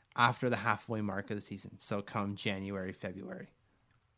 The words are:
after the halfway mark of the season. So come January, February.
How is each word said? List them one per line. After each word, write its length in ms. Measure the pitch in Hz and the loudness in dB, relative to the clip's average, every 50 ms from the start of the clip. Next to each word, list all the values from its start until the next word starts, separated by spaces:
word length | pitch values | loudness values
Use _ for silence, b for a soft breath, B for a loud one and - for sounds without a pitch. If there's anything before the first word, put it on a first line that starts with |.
| _ _ - | _ _ 4
after 340 | - 120 120 - - 131 123 | 6 6 6 6 4 2 2
the 60 | 117 | 2
halfway 460 | 113 110 120 104 - - - 113 107 | 4 4 2 2 2 0 -2 0 0
mark 280 | 104 101 95 101 98 - | 0 0 0 0 -2 -2
of 80 | 107 | -4
the 40 | 101 | -4
season. 320 | - - 101 98 - 98 - | -4 -6 -8 -10 -10 -12 -12
So 240 | - - - 107 101 | -10 -4 -2 -2 -2
come 340 | 101 - - 110 101 101 101 | -2 -2 -2 -2 0 0 -2
January, 580 | 98 - 107 98 95 95 98 101 95 92 95 - | 0 0 0 0 0 -2 -2 -2 -2 -2 -4 -6
February. 560 | - - 92 92 98 - 185 - - - - _ _ _ _ _ _ _ _ _ _ _ _ _ | -6 -6 -6 -6 -8 -8 -10 -10 -10 -12 -14 _ _ _ _ _ _ _ _ _ _ _ _ _